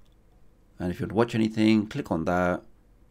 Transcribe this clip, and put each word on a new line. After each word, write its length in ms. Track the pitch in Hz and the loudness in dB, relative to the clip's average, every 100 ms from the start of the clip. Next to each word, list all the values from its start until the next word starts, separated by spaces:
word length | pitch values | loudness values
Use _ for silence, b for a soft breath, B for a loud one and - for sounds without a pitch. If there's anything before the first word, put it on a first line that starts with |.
| - _ _ _ - _ _ _ | -20 _ _ _ -20 _ _ _
And 140 | 90 | -8
if 80 | 87 | -6
you 60 | 85 | -4
want 60 | |
to 40 | 90 | 0
watch 200 | 120 117 | 0 0
anything, 520 | 110 110 110 110 104 | 0 2 4 4 2
click 240 | 139 - | -6 -4
on 140 | 85 80 | -4 0
that, 360 | 90 90 90 - - _ _ _ | 0 0 -2 -6 -20 _ _ _